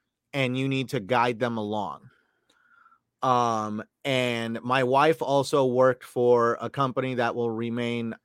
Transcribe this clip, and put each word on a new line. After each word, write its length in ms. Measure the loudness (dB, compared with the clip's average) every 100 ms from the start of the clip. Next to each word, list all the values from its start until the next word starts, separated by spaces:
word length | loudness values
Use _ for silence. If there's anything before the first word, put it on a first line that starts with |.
| _ _ _
and 220 | -4 -2 -2
you 120 | -2
need 220 | -2 -4
to 100 | -6
guide 400 | -2 0 0 0
them 180 | -4 -4
along. 520 | -4 -4 -6 -10 -18 _ _ _ _ _ _ _ _ _ _ -4
Um, 600 | 2 2 2 0 -4 -8 -12 _
and 580 | -2 0 0 -2 -4 -6
my 220 | -2 0
wife 380 | 2 4 4 2
also 440 | 0 0 2 2 2
worked 380 | 4 4 2
for 540 | -4 0 4 6 4 0
a 80 | -6
company 460 | -4 -2 -2 -4 -2
that 180 | -2 -2
will 140 | -4
remain 640 | -4 -4 -4 -4 -4 -6 -10